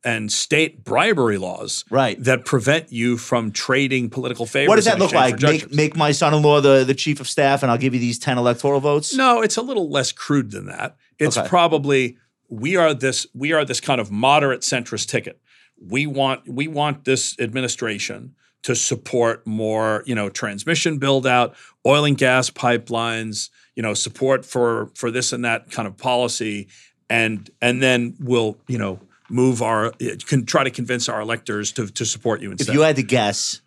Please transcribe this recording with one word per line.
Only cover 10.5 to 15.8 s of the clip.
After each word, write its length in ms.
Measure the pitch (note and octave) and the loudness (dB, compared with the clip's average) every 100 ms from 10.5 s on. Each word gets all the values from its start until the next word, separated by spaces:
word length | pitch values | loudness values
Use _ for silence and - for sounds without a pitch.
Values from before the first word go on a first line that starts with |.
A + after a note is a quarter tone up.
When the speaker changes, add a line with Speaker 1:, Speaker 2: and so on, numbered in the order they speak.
Speaker 1:
than 140 | G2+ G2 | -8 -12
that. 300 | F2+ G2 _ _ _ | -10 -10 _ _ _
It's 180 | D3+ - | 0 0
Speaker 2:
Okay. 120 | - | 2
Speaker 1:
probably, 680 | F3+ E3+ D#3 C#3 C#3 B2 B2 _ _ _ | 4 4 2 2 2 0 -6 _ _ _
we 280 | A2 C3 F#3 | -8 -2 2
are 180 | E3 | 2
this, 320 | C#3 C3 A#2+ - | 2 -2 -2 -8
we 180 | B2 C#3+ | -8 -2
are 120 | D#3 | 0
this 160 | C#3 B2+ | 0 -4
kind 200 | - B2+ | -2 -2
of 120 | G#2 | -2
moderate 480 | G#2 B2+ D3 C#3+ B2 | 0 4 4 4 0
centrist 480 | - C3 A#2 A2 - | -2 -4 -4 -8 -4
ticket. 320 | A#2 - - _ _ _ _ | -4 -6 -18 _ _ _ _